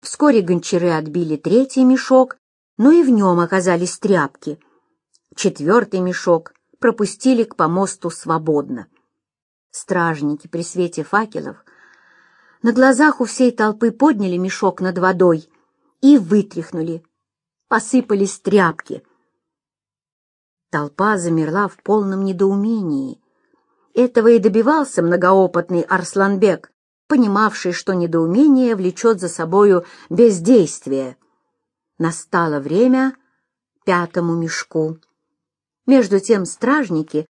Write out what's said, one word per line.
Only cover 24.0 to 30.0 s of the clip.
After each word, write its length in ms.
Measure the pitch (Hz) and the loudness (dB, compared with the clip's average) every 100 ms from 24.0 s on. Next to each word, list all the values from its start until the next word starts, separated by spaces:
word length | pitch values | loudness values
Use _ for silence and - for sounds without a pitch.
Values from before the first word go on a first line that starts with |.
| 247 247 220 | 0 2 4
и 100 | 233 | 4
добивался 640 | 202 202 233 311 277 - | 4 2 2 0 -2 -2
многоопытный 800 | 170 175 180 190 185 175 170 175 | -2 0 2 4 2 -2 -4 -4
Арсланбек, 880 | - 185 175 196 196 196 202 160 - _ _ _ _ | -2 -4 -4 -2 -2 2 0 0 -8 _ _ _ _
понимавший, 680 | 294 220 202 214 208 185 | 0 2 2 0 -2 -6
что 220 | 175 - | -6 -4
недоумение 800 | 185 170 165 165 196 302 269 247 | -2 -2 -2 0 2 4 4 2
влечет 460 | 220 180 175 233 214 | 0 -4 -2 0 0
за 80 | 180 | -4
собою 560 | - 165 190 208 185 175 - | -8 -2 4 4 4 0 -20